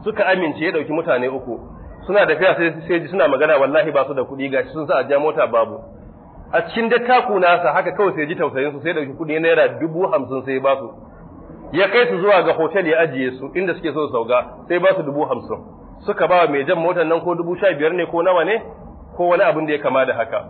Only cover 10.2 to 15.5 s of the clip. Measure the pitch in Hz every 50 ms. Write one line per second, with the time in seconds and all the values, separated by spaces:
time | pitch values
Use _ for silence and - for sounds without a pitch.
10.2 | 131 113 131 131 127 131 135 131 131 139 135 135 135 113 - - - - - -
11.2 | - - - - - - - - - - - 156 196 196 196 240 240 - 196 180
12.2 | 175 208 208 185 160 160 160 156 160 151 160 196 185 156 156 160 170 160 131 131
13.2 | 131 127 127 131 135 - - - 190 180 160 - 165 165 131 151 151 131 113 120
14.2 | 113 110 123 123 123 - - - - - 170 180 175 190 190 185 160 139 139 143
15.2 | 151 135 135 117 107 -